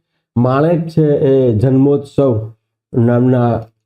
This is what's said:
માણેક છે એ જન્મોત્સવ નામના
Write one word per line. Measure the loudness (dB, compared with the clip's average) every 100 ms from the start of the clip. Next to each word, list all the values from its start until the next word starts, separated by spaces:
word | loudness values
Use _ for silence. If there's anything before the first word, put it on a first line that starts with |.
| _ _ _ -4
માણેક | 0 0 0 -2 -2
છે | -2 0 2
એ | 2 2 2 0
જન્મોત્સવ | 0 2 2 0 -4 -2 -2 -2 -6 -18 _ _ _ -2
નામના | 0 0 0 0 0 -4 -8 _